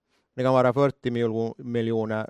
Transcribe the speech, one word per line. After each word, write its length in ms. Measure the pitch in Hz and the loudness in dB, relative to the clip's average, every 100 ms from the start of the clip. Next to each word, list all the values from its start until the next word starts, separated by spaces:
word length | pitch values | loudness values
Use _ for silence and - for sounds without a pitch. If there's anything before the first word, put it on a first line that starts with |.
| _ _ _ | _ _ _
Det 100 | - | -2
kan 100 | 127 | 2
vara 200 | 131 127 | 4 4
fyrtio 380 | 120 139 - 123 | 4 0 0 -4
miljo-, 520 | 120 117 110 113 - | -2 -2 -2 -4 -6
miljoner, 640 | 123 120 113 113 110 110 110 | -6 -4 -2 -2 -2 -4 -6